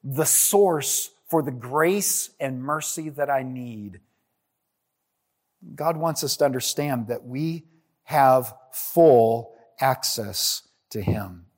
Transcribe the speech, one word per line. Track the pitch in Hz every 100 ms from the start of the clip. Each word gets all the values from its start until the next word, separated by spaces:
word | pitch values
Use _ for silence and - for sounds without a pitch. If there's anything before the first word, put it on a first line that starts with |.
the | 139 135 156
source | - - 202 196 156 135 - - _ _
for | 165
the | 143
grace | 127 120 143 165 202 196 - - _
and | 139 127
mercy | 135 151 - - 156
that | 143 143
I | 139
need. | 131 127 123 110 104 87 _ _ _ _ _ _ _ _ _ _ _ _ _ _ _ _ 175 147
God | 151 160
wants | 165 151
us | 143 -
to | 143
understand | 127 - - 147 127 107
that | 120 120
we | 127 160 165 - _ _ _
have | - 151 135 131 120 - _
full | - - - 165 123 113 117 113 - _ -
access | 131 127 - - 104 107 - - _ _ _
to | 113
him. | 92 107 95 90 87